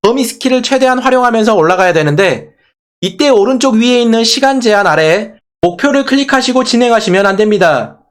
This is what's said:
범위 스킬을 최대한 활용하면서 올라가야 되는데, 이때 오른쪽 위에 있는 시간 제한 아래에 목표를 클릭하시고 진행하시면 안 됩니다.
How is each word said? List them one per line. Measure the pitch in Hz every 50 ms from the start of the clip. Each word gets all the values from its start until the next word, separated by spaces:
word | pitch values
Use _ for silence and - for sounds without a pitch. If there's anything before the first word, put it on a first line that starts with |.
범위 | - 208 240 277 254
스킬을 | 226 - - - 262 254 254 247
최대한 | - 269 262 262 254 254 254
활용하면서 | 254 269 254 254 247 240 226 226 214 226 220
올라가야 | 196 156 165 185 185 185 180
되는데, | 175 165 151 147 147 160 196 180 131 110 - - _ _ _ _ _ _ _ _ _ _
이때 | - 190 185 - 294
오른쪽 | 285 262 208 196 247 269 240 277 269 220
위에 | 220 233 247 247 247
있는 | 240 233 226 226 226
시간 | 226 - 269 269 269 269 269
제한 | 240 226 208 202 202
아래에 | 175 151 156 156 156 165 208 214 - - _ _ _ _ _
목표를 | - 175 175 - - 285 262 277 269
클릭하시고 | - 269 277 277 269 - 262 254 254 240 254 254
진행하시면 | - - 233 247 240 233 220 220 196 180 190 202
안 | 196 190
됩니다. | 190 214 214 208 190 180 165 147 123 110 - - _ _ _